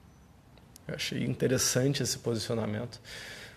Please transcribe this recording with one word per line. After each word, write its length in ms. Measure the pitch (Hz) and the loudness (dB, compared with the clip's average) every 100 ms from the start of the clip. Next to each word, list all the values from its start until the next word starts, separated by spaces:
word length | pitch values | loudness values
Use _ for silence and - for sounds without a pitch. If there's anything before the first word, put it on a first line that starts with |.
| - - - - - - - - - | -20 -20 -20 -20 -20 -20 -20 -16 -10
Eu 80 | - | -6
achei 280 | - 123 | -4 0
interessante 800 | 123 131 135 127 - 127 139 139 | 0 2 4 4 4 4 4 4
esse 160 | 120 - | 0 0
posicionamento, 840 | 120 113 - 113 110 107 120 - - - - - - | -2 -2 0 0 0 -2 -4 -10 -14 -12 -12 -14 -16